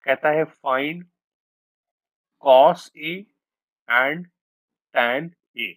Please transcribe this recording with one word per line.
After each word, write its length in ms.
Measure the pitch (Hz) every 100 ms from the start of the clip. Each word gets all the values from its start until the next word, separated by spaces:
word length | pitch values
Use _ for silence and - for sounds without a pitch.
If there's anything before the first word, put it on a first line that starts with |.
कहता 260 | - 135 156
है 160 | 151 151
find 580 | _ 143 131 143 175 175 _ _ _ _ _ _ _ _ _ _ _ _ _
cos 460 | 143 131 151 175 - -
A 200 | 156 180 208 _ _ _ _ _ -
and 400 | 120 131 160 180 _ _ _ _ _ _ 131
tan 360 | 120 127 170 _ _ 123
A। 140 | 107